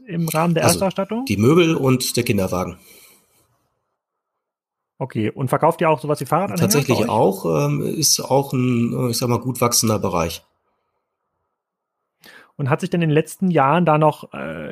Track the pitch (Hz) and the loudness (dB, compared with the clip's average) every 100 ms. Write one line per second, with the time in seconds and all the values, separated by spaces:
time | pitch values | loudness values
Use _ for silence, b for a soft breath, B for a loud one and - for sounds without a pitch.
0 | 254 170 165 156 170 165 156 170 190 185 | -10 -4 -2 0 0 2 2 2 -2 -4
1 | 196 220 269 98 113 165 165 160 135 127 | -6 -6 -2 2 4 4 4 2 0 0
2 | - - 117 101 92 90 90 82 b b | 0 -2 0 0 0 -2 -6 -8 b b
3 | b b b b b _ _ _ _ _ | b b b b b _ _ _ _ _
4 | _ _ _ _ _ _ _ _ _ _ | _ _ _ _ _ _ _ _ _ _
5 | 135 123 107 - 131 143 156 160 160 151 | -8 -4 -4 -4 -2 2 2 2 0 0
6 | 147 147 135 156 196 190 180 147 139 120 | -2 -4 0 -2 0 0 2 2 0 0
7 | - 107 170 190 165 156 143 147 - - | 0 2 2 0 -2 0 0 -2 -4 -2
8 | 147 - - 131 135 131 127 120 117 135 | 0 0 0 0 0 0 0 0 0 -2
9 | 127 117 127 120 127 120 120 - 110 104 | -2 -2 -2 -2 -2 -2 0 2 0 0
10 | 98 87 82 - - _ _ _ _ _ | 0 0 -2 -4 -16 _ _ _ _ _
11 | _ _ _ _ _ _ _ _ _ _ | _ _ _ _ _ _ _ _ _ _
12 | _ _ B B B - 139 147 185 175 | _ _ B B B -6 -2 -2 -2 0
13 | 160 147 - - 185 160 135 165 165 151 | 2 2 0 -2 0 2 4 4 4 4
14 | 156 - - - - 80 - | 2 0 -10 -12 -10 -10 -12